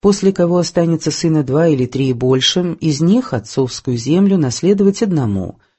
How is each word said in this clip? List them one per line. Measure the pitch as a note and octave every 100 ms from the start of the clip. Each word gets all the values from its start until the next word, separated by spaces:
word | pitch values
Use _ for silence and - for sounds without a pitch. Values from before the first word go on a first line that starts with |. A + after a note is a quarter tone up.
После | G3 G3+ F#3+
кого | G3 F3 F3
останется | E3+ - E3+ E3 D#3+
сына | D3 E3+ D#3
два | C3 C3+ E3
или | C#3+ B2+
три | C3+ C3+
и |
больше, | A#2+ B2+ C3 - - F3+ D#3+
из | E3 C#3
них | E3 A3 B3
отцовскую | A#2 G2+ - C3 - - A#2+
землю | A#2+ E3 G3 F#3+
наследовать | C#3 A#2 E3+ G3 G3 G3
одному, | A3+ E3 A#2+ G2 F2 - _